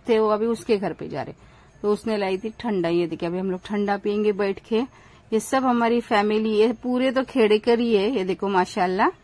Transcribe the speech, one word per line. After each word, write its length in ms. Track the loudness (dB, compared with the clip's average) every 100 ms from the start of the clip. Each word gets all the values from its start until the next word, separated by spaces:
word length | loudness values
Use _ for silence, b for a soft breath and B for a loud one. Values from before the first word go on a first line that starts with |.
| 0
थे 100 | 2
वो 100 | 2
अभी 180 | 2 0
उसके 300 | -2 0 0
घर 160 | 0
पे 160 | -6 -8
जा 140 | -8
रहे। 120 | -8 -12 b b b -6
तो 100 | -2
उसने 240 | -2 -2 -2
लाई 220 | -2 -2
थी 120 | -6 -8
ठंडा। 280 | -4 -2 0
ये 180 | 0 -2
देखिए 220 | -4 -4
अभी 100 | -4
हम 120 | -4
लोग 100 | -6
ठंडा 320 | -4 -4 -2 -2
पियेंगे 360 | -2 0 0
बैठ 260 | 0 -2 -4
के। 180 | -2 -2 -2 b b b b
ये 80 | -4
सब 240 | 0 0
हमारी 360 | 2 2 2 0
फैमिली, 520 | 0 0 2 0 0
ये 200 | 2 2
पूरे 360 | 2 -2 0 0
तो 140 | 0
खेड़ेकर 540 | -2 2 4 4 4 2
ही 160 | 4
है। 160 | 2 2
ये 140 | 0
देखो 240 | -2 -2 0
माशाल्लाह 600 | 0 0 0 -2 2 0 0